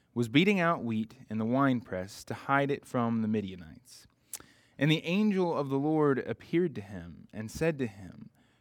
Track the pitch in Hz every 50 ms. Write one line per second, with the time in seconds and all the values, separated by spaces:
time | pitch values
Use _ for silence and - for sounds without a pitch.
0 | _ _ - 117 120 113 110 147 180 202 208 190 170 165 170 143 104 117 113 110
1 | 110 - - - - - 107 110 110 110 123 131 139 135 131 120 - - - 90
2 | 92 101 - - - - 120 - - - 139 139 143 139 139 - - - - 127
3 | 120 113 117 113 110 107 110 107 98 95 92 85 80 80 - - _ - - -
4 | - - _ _ _ _ - - - - _ _ _ _ _ - 139 151 156 160
5 | - 156 175 202 214 214 196 190 180 170 156 123 143 135 135 139 139 151 160 156
6 | 151 143 135 123 - - 113 - - - - 170 180 170 127 110 98 98 104 90
7 | 85 87 80 - - - - 104 110 110 - - 156 165 160 131 131 113 101 104
8 | 98 87 - - - - _ _ _ _ _ _